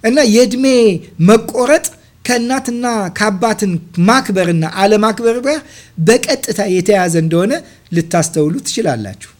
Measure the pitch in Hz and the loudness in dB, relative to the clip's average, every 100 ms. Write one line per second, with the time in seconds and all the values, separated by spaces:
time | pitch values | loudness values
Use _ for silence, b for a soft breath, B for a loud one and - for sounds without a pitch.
0 | 226 269 254 214 247 247 269 254 226 170 | 2 2 4 4 4 2 2 4 2 0
1 | B - 170 226 226 240 247 311 - - | B 0 4 4 2 -4 2 0 0 -14
2 | b b - 247 240 262 262 240 240 226 | b b -4 -2 -2 -4 -4 -4 -4 -4
3 | 185 - 214 190 226 214 202 170 - - | -4 -2 -4 0 -2 -2 -2 -4 -6 0
4 | 180 254 269 185 175 170 160 190 202 214 | 2 2 0 -2 0 0 -2 0 2 2
5 | 220 220 233 240 262 302 B B B - | 2 0 -2 -2 -2 -4 B B B -2
6 | 165 247 254 269 - 202 202 185 185 202 | 2 2 0 -4 -4 -4 -2 0 2 2
7 | 180 165 160 165 196 320 B B B 170 | 2 0 0 0 0 -4 B B B -4
8 | 160 170 160 165 151 160 - - 165 120 | -2 -2 -2 -2 -2 -2 -6 -4 -4 -4
9 | 101 95 - _ | -8 -14 -20 _